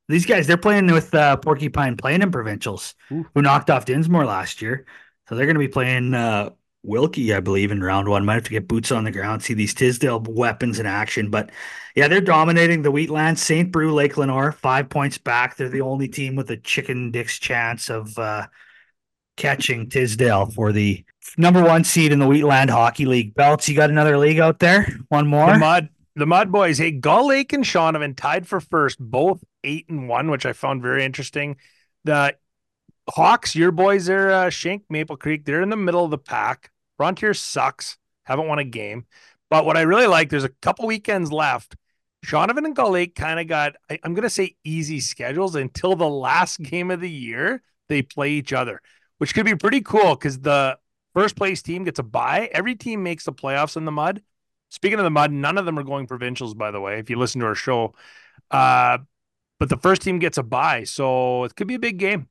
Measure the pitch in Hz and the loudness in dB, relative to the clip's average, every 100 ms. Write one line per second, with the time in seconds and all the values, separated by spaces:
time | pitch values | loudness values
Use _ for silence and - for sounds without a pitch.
0 | - 156 175 208 147 175 208 208 185 165 | -2 0 2 2 4 2 4 4 4 4
1 | 156 160 147 135 156 147 147 147 135 117 | 2 4 4 4 0 -2 -2 -2 -2 -2
2 | 131 165 196 143 110 104 117 95 - - | -2 0 0 -2 -6 -8 -8 -10 -12 -18
3 | - 151 165 - 143 143 - 135 113 131 | -12 -10 -4 0 4 4 4 0 0 0
4 | 165 175 135 98 - - 110 131 - - | 2 2 2 -2 -6 -8 -6 -8 -10 -20
5 | _ _ _ 113 143 160 139 135 127 127 | _ _ _ -2 0 0 0 -2 -2 0
6 | 123 123 117 107 104 - _ _ 95 107 | 0 0 0 -2 -4 -10 _ _ -6 -2
7 | 156 175 117 98 92 98 101 101 92 95 | 0 0 -2 0 0 0 0 -2 -2 -2
8 | 98 101 101 113 110 107 92 117 113 123 | 0 0 0 0 -2 -6 -4 -4 -2 -2
9 | 101 95 98 110 - 110 101 - 127 120 | -2 -6 -6 -6 -4 -2 -2 0 0 2
10 | 139 117 110 110 120 113 123 107 107 98 | 0 -2 -4 -2 -2 -2 -4 -4 -4 -4
11 | 107 - 104 107 110 - - - - - | -4 -4 -2 -2 -4 -10 -18 -18 -6 2
12 | 147 185 190 160 160 170 170 170 147 143 | 4 4 4 4 4 4 4 4 2 0
13 | 160 151 156 165 - 160 180 170 156 151 | 0 0 0 0 0 2 2 2 2 2
14 | 143 143 139 131 143 143 135 131 139 151 | 2 2 0 0 0 0 0 0 0 -2
15 | 139 - - 120 123 - 127 135 131 135 | -2 -4 -2 0 0 -2 -6 -4 -4 -4
16 | 135 - 135 135 123 113 - - - 123 | -6 -6 -6 -4 -6 -8 -4 -4 -4 -6
17 | 123 117 113 - - 120 117 113 - 113 | -6 -6 -6 -6 -4 -2 -2 -4 -8 -8
18 | 110 110 113 107 104 _ - _ _ _ | -8 -6 -6 -6 -8 _ -20 _ _ _
19 | _ _ _ - 147 139 - 120 113 131 | _ _ _ -6 -4 -2 -2 -4 -2 0
20 | 123 107 123 104 98 107 107 104 104 95 | 0 2 2 2 0 0 0 2 0 0
21 | - _ - - 170 180 170 165 165 170 | -6 _ -8 2 6 8 8 6 4 4
22 | 156 143 135 147 147 135 135 120 117 - | 4 4 6 4 4 4 4 4 2 2
23 | 139 123 107 107 143 151 - 147 151 151 | 2 2 0 2 4 4 2 2 4 4
24 | 151 143 147 160 160 160 175 196 202 - | 4 4 4 4 4 4 4 4 2 -4
25 | - 147 147 147 156 156 156 175 156 _ | -2 0 2 4 6 6 6 2 0 _
26 | _ - 147 175 202 196 185 139 165 147 | _ -4 2 4 4 2 2 2 -2 -2
27 | 143 185 277 269 269 285 262 180 160 156 | 2 4 4 2 0 -2 0 2 2 0
28 | 147 131 143 165 175 190 160 165 139 - | -4 -6 -4 -4 -2 -6 -2 0 0 -2
29 | 120 123 170 185 - _ 135 156 160 160 | -4 0 2 0 -6 _ -10 -10 -8 -10
30 | 127 117 151 139 131 120 139 135 123 135 | -4 -2 -2 -2 -4 -4 -4 -4 -2 -2
31 | 135 127 135 147 143 135 _ _ _ _ | -2 -4 -10 -8 -8 -10 _ _ _ _
32 | 156 147 143 - _ _ _ _ _ _ | -2 0 0 -2 _ _ _ _ _ _
33 | - - 165 233 - 156 170 165 190 202 | -10 2 4 4 2 0 2 4 2 2
34 | 175 190 196 190 180 - 170 202 - 156 | 2 0 2 2 2 -2 -6 -6 -6 -8
35 | 156 151 151 156 147 147 190 220 185 175 | -6 -8 -6 -6 -4 -2 -2 -2 0 0
36 | 170 147 - 117 107 131 - _ _ - | 0 -4 -6 -4 -4 -6 -12 _ _ -4
37 | 151 190 214 202 - 143 131 - - - | -2 0 -2 -2 -4 -2 -2 -4 -12 -16
38 | _ _ - 135 160 147 139 113 104 110 | _ _ -6 -4 -2 -4 -6 -8 -10 -12
39 | 117 _ _ _ _ 156 151 160 160 202 | -16 _ _ _ _ 2 2 2 4 4
40 | 247 165 160 147 135 - - 196 226 220 | 4 4 2 -2 -4 -4 -4 -2 -4 -4
41 | 214 202 165 151 151 123 - - _ _ | -4 -4 -2 -2 -2 -2 -6 -20 _ _
42 | _ _ - 151 185 254 311 269 233 185 | _ _ -4 0 0 0 -4 -2 0 0
43 | 175 - 156 160 165 156 147 - - 151 | -2 -6 -8 -6 -4 -4 -4 -6 -12 -12
44 | 160 175 233 - 185 - 156 160 151 156 | -8 -4 -4 -2 -4 -6 -8 -6 -6 -6
45 | 123 - 120 143 190 160 131 - 180 185 | -8 -8 -6 -4 -4 -4 -6 -4 -2 0
46 | 160 143 127 160 180 - 143 165 180 180 | 0 -2 0 0 0 -4 -8 -6 -4 -6
47 | 180 151 117 117 165 254 - _ - 147 | -8 -10 -10 -6 -4 -6 -10 _ -6 -4
48 | 131 - 143 147 135 135 123 95 - _ | -4 -4 -4 -4 -4 -4 -4 -8 -18 _
49 | _ _ 147 - 220 196 - 277 214 214 | _ _ -4 0 0 0 0 0 0 4
50 | 196 143 147 131 139 143 135 131 _ _ | 4 2 -2 -4 0 2 2 -2 _ _
51 | _ 180 202 - 196 185 - 175 185 147 | _ 0 0 0 -4 -4 -6 -8 -6 -8
52 | 120 117 120 156 226 160 202 240 247 220 | -6 -4 -2 -2 -2 -4 -4 -6 -8 -6
53 | 180 165 - 135 135 139 151 - 160 151 | -6 -8 -10 -10 -4 -2 -2 -4 -6 -4
54 | 156 196 - _ _ _ _ - 196 214 | -4 -4 -10 _ _ _ _ -6 -2 0
55 | 185 151 147 143 143 185 180 156 139 139 | 0 2 2 0 -2 -2 -4 -6 -6 -8
56 | 131 127 123 123 123 107 107 104 98 104 | -8 -10 -8 -8 -10 -8 -8 -6 -8 -8
57 | 107 120 120 131 113 104 - 123 113 - | -6 -4 -4 -2 -4 -4 -2 -2 -2 -8
58 | - - _ _ _ 139 131 127 123 123 | -20 -20 _ _ _ 2 4 4 4 0
59 | 131 _ _ _ _ - 139 135 180 190 | -4 _ _ _ _ -6 -4 0 2 2
60 | - 180 165 - 120 123 156 131 101 - | 0 -2 -2 -4 -4 -2 0 -2 -4 -4
61 | 135 127 127 123 123 - 202 247 233 185 | -2 0 -2 -2 -6 -8 -8 -6 -6 -4
62 | 190 202 131 | -2 -4 -6